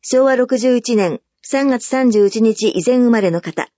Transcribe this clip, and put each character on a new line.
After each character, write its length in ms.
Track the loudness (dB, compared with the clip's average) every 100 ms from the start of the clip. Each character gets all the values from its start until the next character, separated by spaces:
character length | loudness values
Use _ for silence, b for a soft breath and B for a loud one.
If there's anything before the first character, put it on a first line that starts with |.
昭 240 | -2 0 2
和 100 | 2
六 220 | 0 0
十 180 | 0 0
一 200 | 0 -2
年 260 | -2 -4 _ _
三 280 | -6 -2 0
月 160 | -2 -4
三 260 | 0 2
十 140 | 2 2
一 160 | 2
日 280 | 0 2 -2
以 140 | -2 0
前 140 | 2
生 100 | 2
ま 120 | 2
れ 100 | 0
の 100 | -2
方。 280 | -6 -8 -10